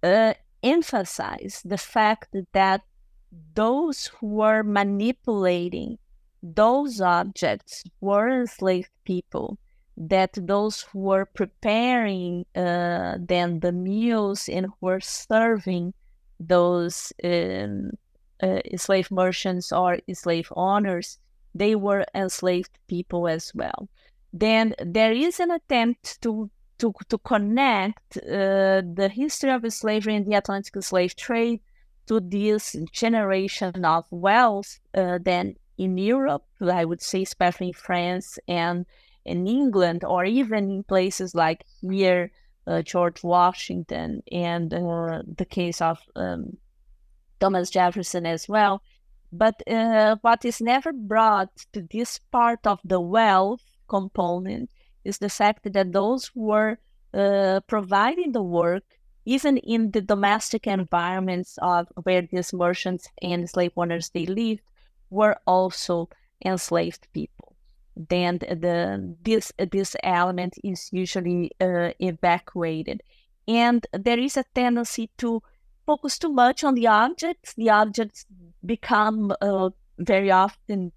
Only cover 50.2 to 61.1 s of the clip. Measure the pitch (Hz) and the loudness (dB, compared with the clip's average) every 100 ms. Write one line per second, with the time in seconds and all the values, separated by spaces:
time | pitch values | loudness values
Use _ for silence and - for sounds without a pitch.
50.2 | 233 233 240 233 226 254 330 277 208 214 | 4 2 2 -4 0 0 0 -8 -2 4
51.2 | 226 208 190 _ - 214 170 214 240 - | 4 4 0 _ -14 -12 -8 -6 -6 -8
52.2 | _ 247 233 233 - 202 175 185 175 208 | _ 2 2 2 0 -2 0 -2 2 2
53.2 | 226 190 190 247 _ _ _ 196 190 - | 6 4 4 -2 _ _ _ -4 -4 -2
54.2 | 180 175 185 220 240 _ _ _ - 196 | -2 -2 -4 -8 -10 _ _ _ -10 -6
55.2 | 202 - 208 214 208 196 190 185 196 262 | -6 2 2 2 -2 0 2 2 2 0
56.2 | - - 220 214 214 220 _ _ _ 202 | -4 -6 0 2 2 -2 _ _ _ 0
57.2 | 196 202 196 190 - 220 190 196 220 339 | 2 4 2 0 0 -4 0 2 2 0
58.2 | 339 233 185 170 170 180 - _ _ _ | -2 -2 0 2 2 0 -4 _ _ _
59.2 | - 269 294 269 - 226 220 214 190 208 | -2 0 2 2 2 0 0 -2 0 2
60.2 | 202 220 - 226 - 196 180 175 175 | 2 2 0 -4 -2 -2 0 0 0